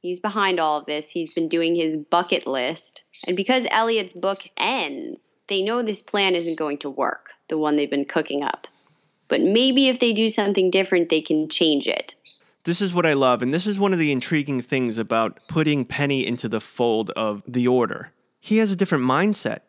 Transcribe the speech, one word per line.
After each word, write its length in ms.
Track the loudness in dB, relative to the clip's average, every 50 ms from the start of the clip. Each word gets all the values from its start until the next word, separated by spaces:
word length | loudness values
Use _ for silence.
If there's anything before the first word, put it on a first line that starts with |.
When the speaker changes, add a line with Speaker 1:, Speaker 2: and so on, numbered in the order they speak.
Speaker 1:
He's 180 | -6 -6 -8 -4
behind 400 | -4 -2 0 2 2 2 2 2
all 180 | 2 0 0 -2
of 80 | -2
this. 220 | -4 -6 -6 -6 -6
He's 220 | -6 -6 -6 -4
been 160 | -4 -4 -2 0
doing 260 | 0 0 2 2 2
his 220 | 0 0 -2 -2
bucket 500 | -4 -2 _ 0 0 0 0 -2 -4 -2
list. 560 | -4 -4 -2 -2 -4 -6 -8 -14 -20 _ -20 _ _ _ -14 -6
And 100 | -4 -4
because 300 | -2 0 0 0 0 0 0
Elliot's 420 | 0 0 0 2 0 -2 -2 -6
book 340 | -8 -4 -4 -4 -4 -4 -10 -18 _ -4
ends, 760 | -4 -2 -2 -2 -4 -6 -8 -8 -10 -10 -12 -14 _ _ _ _ _ -4
they 140 | -2 -2
know 200 | 0 0 -2 -2
this 200 | -2 -4 -4 -6
plan 320 | -8 -4 0 0 2 2 2
isn't 240 | 0 0 -4 -4 -4
going 200 | -4 -4 -4 -6
to 120 | -8 -10
work, 400 | -4 -2 -2 -2 -2 -6 _ -20 -20 _ _ -6
the 100 | -4 -2
one 180 | 0 2 2
they've 140 | 0 0 0
been 140 | -2 -2 -4
cooking 380 | 0 -2 -2 -2 -2 -4 -4
up. 240 | -4 -4 -6 -8 -10 -20 _ _ _ _ _ _ _ _ _ _ _ _
But 120 | 0 2
maybe 480 | 2 4 4 4 4 4 4 4 4 4
if 100 | 4 2
they 140 | 2 2
do 160 | 2 2 0 0
something 420 | 0 0 0 0 2 2 2 2
different, 380 | 2 2 2 2 2 0 2 2
they 140 | 0 0
can 260 | 2 2 0 0 0 -2
change 400 | 0 0 2 2 2 2 0 -2
it. 260 | -4 -4 -6 -10 -16 _ _ -20 -20 -20 _ _ _ _ _
Speaker 2:
This 180 | -2 0 0
is 100 | 0 0
what 140 | 2 2 4
I 80 | 4 4
love, 280 | 4 4 4 4 2
and 120 | 2 0 0
this 120 | 0 0
is 120 | 0 0 2
one 140 | 2 2
of 60 | 2 2
the 140 | 2 2
intriguing 480 | 0 0 0 0 0 0 0 0 -4 -4
things 380 | -2 -2 -2 0 0 0 -2 -4
about 400 | -2 0 2 2 2 0 -4 -10 _ -4
putting 360 | -2 0 2 2 2 0 -2
Penny 420 | -4 -2 -2 0 0 0 0 0
into 220 | -2 -4 -4 -4 -4
the 120 | -4 -4
fold 500 | -6 -8 -4 0 0 2 2 0 0 -2
of 320 | -4 -4 -2 -4 -4 -6 -10
the 200 | -6 -2 0 2
Order. 440 | 4 4 4 2 0 -2 -8 -10 -16 _ _ _ _ _ _
He 180 | _ 0 2 2
has 120 | 2 2
a 60 | 0
different 280 | 0 0 0 0 0 2
mindset. 560 | 2 2 2 2 2 0 -2 -4 -4 -6 -6 _